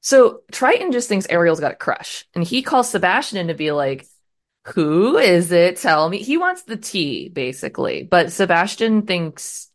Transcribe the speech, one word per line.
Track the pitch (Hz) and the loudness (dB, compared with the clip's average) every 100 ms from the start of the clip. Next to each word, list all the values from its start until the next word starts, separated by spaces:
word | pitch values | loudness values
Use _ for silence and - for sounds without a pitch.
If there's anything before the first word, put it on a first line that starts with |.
so | - 269 240 - _ | 4 6 6 4 _
Triton | - 262 - 370 | -2 2 2 0
just | 247 240 | -4 -2
thinks | 196 190 | -2 0
Ariel's | 170 170 160 | 2 2 2
got | 147 | -2
a | - | -4
crush, | - - - - - | -6 -6 -8 -14 -12
and | - | -6
he | 170 247 | -2 -2
calls | 262 269 247 | 0 0 0
Sebastian | 202 180 214 - 208 | 0 0 0 -2 -6
in | 170 | -6
to | |
be | 156 156 | -4 -2
like, | 147 139 135 - _ _ _ _ _ - | -2 -2 -4 -12 _ _ _ _ _ -8
"Who | - 156 156 214 359 | -2 0 2 4 4
is | 233 175 170 | 4 4 4
it? | 175 175 180 | 4 4 2
Tell | 180 156 160 | 0 2 2
me." | 202 | -2
He | 214 311 | -4 -2
wants | 359 370 | -2 -4
the | - 226 | -10 -12
tea, | - 196 147 104 - | -8 -6 -4 -6 -10
basically. | 175 127 127 - - - 69 | -8 -8 -8 -10 -6 -6 -6
But | - 180 170 | 0 2 2
Sebastian | 170 190 170 190 - 226 220 208 | 0 2 2 0 -2 0 0 0
thinks | 180 165 151 - - - | -4 -4 -10 -16 -16 -18